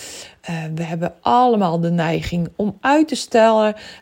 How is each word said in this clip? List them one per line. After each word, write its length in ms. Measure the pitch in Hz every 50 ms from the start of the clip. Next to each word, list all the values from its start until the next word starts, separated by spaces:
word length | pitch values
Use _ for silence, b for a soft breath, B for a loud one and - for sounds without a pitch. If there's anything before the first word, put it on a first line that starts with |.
| B B B B B B B B
Eh, 240 | - - 170 160 160 156 160
we 80 | 156
hebben 320 | 170 160 170 165 175 - - _
allemaal 600 | - - 240 247 254 247 233 208 196 165 165 170
de 100 | 165 170
neiging 580 | 170 170 156 165 160 160 156 - 175 175 165 156 -
om 200 | - 208 208 196 -
uit 280 | - 269 285 311 311 311
te 60 | 262
stellen. 600 | - - - - 226 220 226 220 220 214 214 208 214 B B B B